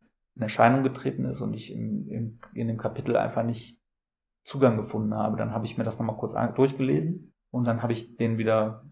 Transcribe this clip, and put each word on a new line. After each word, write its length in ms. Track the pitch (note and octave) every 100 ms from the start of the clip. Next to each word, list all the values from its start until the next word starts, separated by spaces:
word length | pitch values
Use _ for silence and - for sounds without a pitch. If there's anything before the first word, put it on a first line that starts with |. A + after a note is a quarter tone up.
| _ _ _ -
in 80 |
Erscheinung 400 | G#2+ - A#2+ C3
getreten 420 | C3 B2+ C3 B2 C3
ist 160 | B2+
und 120 | G#2+ A2
ich 180 | A2+
in, 340 | A2+ A2 G#2 G2
in, 320 | A#2 A2+ - -
in 140 | - A#2
dem 100 | A2+
Kapitel 400 | G#2+ - - A2+
einfach 260 | G#2+ A2+
nicht 380 | A#2 A#2 - - _ _ _ _ _ _
Zugang 340 | - C#3 C3 A2
gefunden 380 | - A2 G#2+ G#2+
habe, 220 | G#2+ G#2
dann 140 | A2
habe 120 | A2 A2+
ich 120 | -
mir 60 |
das 140 | A2+ -
nochmal 180 | A2+ G#2+
kurz 160 | A2 G#2+
an-, 180 | A#2 -
durchgelesen 760 | C3+ C#3 C3 D3 D#3+ F3+ - _ _
und 140 | B2+ A#2+
dann 160 | A2
habe 80 | A#2+
ich 220 | A2+ - -
den 220 | A#2 A2+
wieder 480 | A2 A2 G#2+ A2 -